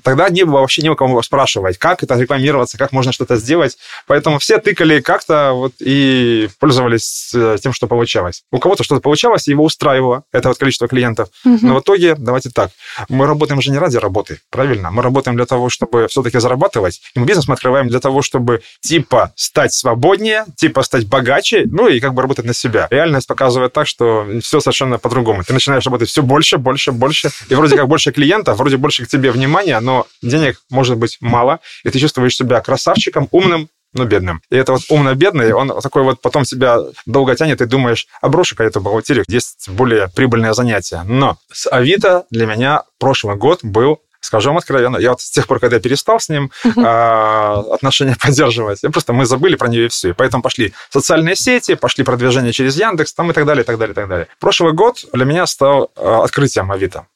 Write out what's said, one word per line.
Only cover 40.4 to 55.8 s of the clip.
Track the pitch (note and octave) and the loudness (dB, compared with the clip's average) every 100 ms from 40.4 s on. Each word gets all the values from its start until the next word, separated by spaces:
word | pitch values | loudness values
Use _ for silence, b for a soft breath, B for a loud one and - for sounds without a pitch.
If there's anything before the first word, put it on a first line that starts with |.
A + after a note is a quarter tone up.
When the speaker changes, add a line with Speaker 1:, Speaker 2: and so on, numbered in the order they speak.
| A2+ | 0
Speaker 1:
занятие". | A2 B2 G#2+ - E2+ F2+ | 0 0 -2 -4 -8 -4
Но | B2 C3+ F2 _ | 0 0 -2 _
с | - - | -10 -2
Авито | C3+ B2 G3 G#3 F3+ F3+ | 0 2 2 2 2 0
для | A2+ A2+ | -2 -2
меня | G#2+ C3 D3+ - - | 0 0 0 -4 -4
прошлый | B2+ C3 G#2+ G#2 | -2 0 -2 -2
год | C3+ F3+ | 0 0
был, | A#2+ G2+ C3 D3+ _ _ | 0 0 2 0 _ _
скажу | - A2 G#2+ | -4 -2 0
вам | D#3+ | 0
откровенно, | - C#3 B2 A#2 | 0 0 0 0
я | A2+ | 0
вот | - | 0
с | - | -4
тех | - B2+ | -2 0
пор, | B2 | 0
когда | B2 A#2 | 2 0
я | |
перестал | - C#3 - A3 | 0 -2 0 0
с | - | 0
ним, | D3+ C#3 B | -4 -6 B
Speaker 2:
Мгм. | A#3+ A3 A#2 | -2 2 2
Speaker 1:
а, | A#2 A#2 A2+ A2 G#2+ G#2+ G#2 G#2 | 4 4 2 2 2 0 -2 -2
отношения | - C3+ - C#3 B2 | -2 0 0 0 0
<laughs> | |
поддерживать, | C3+ C3+ C#3 A#2 G#2+ G2+ | 0 2 2 0 -4 -4
я | - | -4
просто, | D#3 - | -2 -2
мы | B2 B2+ | 0 0
забыли | B2+ F3+ D3+ | 2 0 0
про | A#2+ | 0
неё | A#2 A#2 | 0 0
и | |
всё. | - F2+ | -2 -4
И | |
поэтому | F2 B2+ B2 | 0 0 0
пошли | - - G#2 B B | -2 -2 -4 B B
социальные | D3 - D#3+ D#3+ F#3+ | -2 2 2 0 0
сети, | - B3 - E3 | 0 0 0 -2
пошли | - - | -2 -2
продвижения | C3+ A#2+ B2 B2+ B2 | -2 0 2 0 0
через | A2+ C3 C#3 | 0 -2 0
Яндекс, | A3 F3+ D3+ | 0 0 -4
там | - E3+ | -4 -2
и | |
так | D#3+ D3 | 0 0
далее, | D3 | 0
и | A#2 | 0
так | A2+ | -2
далее, | A2 | -4
и | G2+ | -4
так | G#2 | -6
далее. | F2+ E2 _ | -4 -6 _
Прошлый | - G3 E3+ | -2 2 2
год | D#3+ A3 B3 - | 2 2 0 -4
для | B2 C3 | -2 0
меня | D#3+ F3 | 0 -2
стал, | - C#3 C#3 | 0 2 2